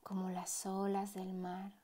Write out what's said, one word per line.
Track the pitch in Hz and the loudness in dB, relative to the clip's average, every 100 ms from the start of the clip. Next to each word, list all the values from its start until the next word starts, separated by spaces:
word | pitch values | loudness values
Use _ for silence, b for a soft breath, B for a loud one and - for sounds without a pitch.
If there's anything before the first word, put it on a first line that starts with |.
como | - 190 185 | -2 0 0
las | 185 180 - 202 | 0 0 -2 0
olas | 190 196 196 202 | 2 4 4 2
del | 202 190 | -2 -4
mar | 185 180 180 196 202 | -2 -2 -2 -6 -10